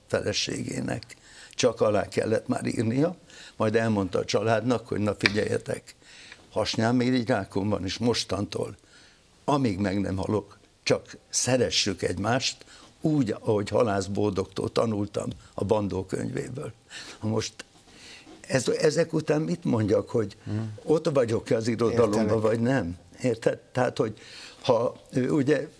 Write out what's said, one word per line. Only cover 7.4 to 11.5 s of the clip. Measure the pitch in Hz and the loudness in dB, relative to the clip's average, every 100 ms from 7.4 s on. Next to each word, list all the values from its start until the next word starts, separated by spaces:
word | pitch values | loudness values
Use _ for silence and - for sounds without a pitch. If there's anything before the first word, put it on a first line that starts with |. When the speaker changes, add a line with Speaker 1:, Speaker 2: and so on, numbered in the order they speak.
| 95 98 104 | 0 -2 0
Speaker 1:
van, | 98 95 | -2 -4
és | - | -2
mostantól, | 110 110 - 95 101 - - - - - - _ _ _ - | 0 0 -2 -4 -4 -4 -6 -10 -20 -20 -20 _ _ _ 0
amíg | 143 123 92 | 2 2 0
meg | 101 98 | 0 0
nem | 92 95 | -2 -2
halok, | 95 104 - - _ _ | 0 -2 -2 -14 _ _
csak | - 113 - - _ | 0 0 -2 -20 _
szeressük | - - | -4 2